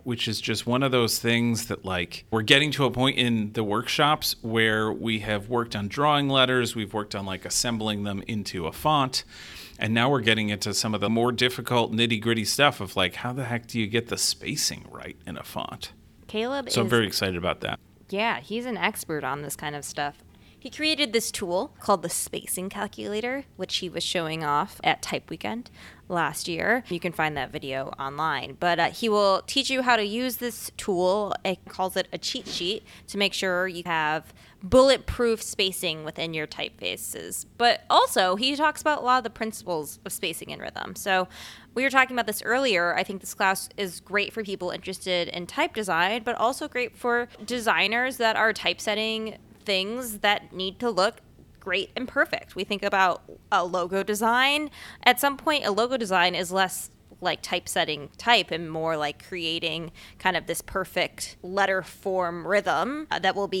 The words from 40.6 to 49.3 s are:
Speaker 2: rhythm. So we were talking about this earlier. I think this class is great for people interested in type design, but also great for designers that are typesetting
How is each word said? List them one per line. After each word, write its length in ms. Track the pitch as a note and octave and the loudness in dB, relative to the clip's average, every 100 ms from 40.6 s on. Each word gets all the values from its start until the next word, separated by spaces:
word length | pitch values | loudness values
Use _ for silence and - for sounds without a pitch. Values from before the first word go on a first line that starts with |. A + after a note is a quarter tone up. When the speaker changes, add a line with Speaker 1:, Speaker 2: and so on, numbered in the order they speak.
Speaker 2:
rhythm. 340 | - - - F3+ | -10 -8 -10 -6
So 320 | G3+ F#3 F#3 - - - - A#3 | 0 2 0 -6 -18 -18 -8 -2
we 80 | |
were 80 | C4+ | 2
talking 240 | C4 B3+ B3 | 4 4 2
about 100 | A3 | -2
this 160 | G#3 | -4
earlier. 540 | - B3 C4+ F3+ F3 E3+ | 0 2 2 2 2 0
I 80 | |
think 180 | G3 G3 | -2 -6
this 140 | - - | -10 0
class 340 | G3 F#3+ - - | 2 2 -4 -6
is 220 | F#3+ - | -6 -8
great 340 | - G3+ G3+ | -4 -2 -2
for 100 | A3+ | -4
people 280 | F#3 F#3+ F3+ | -6 -6 -4
interested 560 | F3 F#3 F3+ F#3+ F3+ E3+ | -6 -8 -8 -2 0 0
in 180 | F3 E3+ | -6 -6
type 300 | - E4 A3 | -2 -2 -2
design, 480 | F#3 E3 F#3 A#3 | 0 2 2 2
but 120 | A#3 - | -2 2
also 320 | A#3 C4+ D4+ | 0 0 -4
great 300 | B3 A#3+ - | -4 -6 -4
for 300 | A#3+ A#3+ B3 - G#3+ | 0 0 -2 -10 -6
designers 720 | A#3+ G#3+ E3 G3 A#3 C4 A#3+ | -2 2 4 2 2 -2 2
that 180 | A3+ G#3+ | 2 4
are 180 | A3 | 2
typesetting 840 | G#3 F3+ F3+ A3 G#3 A3 A3 A3 | 2 -2 -2 -2 -2 -2 -4 -6